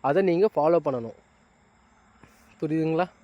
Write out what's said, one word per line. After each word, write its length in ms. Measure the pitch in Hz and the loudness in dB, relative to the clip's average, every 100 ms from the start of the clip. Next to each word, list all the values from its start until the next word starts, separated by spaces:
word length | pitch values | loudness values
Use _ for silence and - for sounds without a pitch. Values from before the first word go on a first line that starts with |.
அதை 220 | 135 156 | 0 0
நீங்க 260 | 196 170 208 - | 2 2 0 2
ஃபாலோ 200 | 151 170 | 2 2
பண்ணணும். 300 | 151 127 113 - _ _ _ _ _ _ _ _ _ _ - _ _ _ | 0 -6 -8 -16 _ _ _ _ _ _ _ _ _ _ -20 _ _ _
புரியுதுங்களா? 440 | 156 160 160 160 180 _ | -4 -2 0 0 -2 _